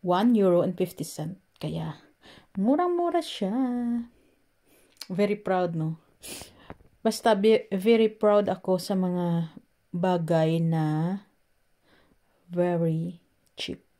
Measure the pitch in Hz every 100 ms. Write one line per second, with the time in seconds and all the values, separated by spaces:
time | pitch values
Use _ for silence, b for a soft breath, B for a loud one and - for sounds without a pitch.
0 | 180 180 233 226 190 175 175 175 185 -
1 | 156 - 156 185 _ _ 160 160 160 -
2 | _ _ B B B - 202 302 359 349
3 | 349 339 330 - 190 233 262 240 240 240
4 | 233 _ _ _ _ _ _ b b b
5 | - 180 202 208 202 185 180 165 156 160
6 | _ _ B B B B B B - _
7 | 226 214 233 208 214 220 - 190 202 226
8 | 226 220 214 208 196 185 - 185 - 196
9 | 185 180 175 170 165 - _ _ _ 175
10 | 185 180 160 165 160 165 165 165 156 156
11 | 165 196 _ _ _ _ _ _ b b
12 | b b _ _ _ 175 175 170 165 160
13 | 165 170 _ _ _ - - - _